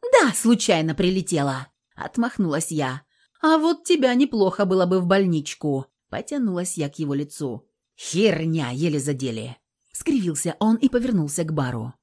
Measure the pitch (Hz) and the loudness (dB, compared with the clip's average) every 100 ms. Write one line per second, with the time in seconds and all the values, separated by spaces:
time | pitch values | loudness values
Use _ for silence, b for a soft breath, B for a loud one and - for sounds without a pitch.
0 | 480 523 285 - 226 240 - 170 160 - | 6 4 6 4 4 2 4 2 2 0
1 | 185 190 - 165 139 131 135 _ _ - | 0 0 -2 0 0 -4 -10 _ _ -14
2 | - - 240 - 180 139 - 156 135 131 | -8 -4 -4 -2 -2 0 -2 -2 -4 -6
3 | _ _ _ _ 311 320 320 320 - 339 | _ _ _ _ 2 4 2 0 0 2
4 | 254 247 277 226 190 - 196 190 180 185 | 4 4 2 2 0 2 0 2 2 2
5 | 180 190 196 160 147 - 151 135 135 _ | 2 2 2 0 -4 -6 -4 -4 -6 _
6 | _ - - 294 233 180 185 - 143 147 | _ -10 -8 -4 -2 -2 -4 -4 -6 -4
7 | 151 139 147 - 139 113 _ _ _ _ | -4 -4 -4 -6 -6 -8 _ _ _ _
8 | - 170 214 180 160 160 127 127 165 147 | -6 0 2 2 -2 -2 -2 -2 -2 -2
9 | 135 135 131 110 113 123 _ _ _ - | -2 -4 -4 -6 -10 -14 _ _ _ -8
10 | - 285 180 156 170 - 214 226 269 240 | -2 0 0 -2 -4 0 2 4 2 2
11 | 254 208 147 147 160 151 131 117 113 - | 0 0 0 -2 -2 -2 -2 -4 -8 -12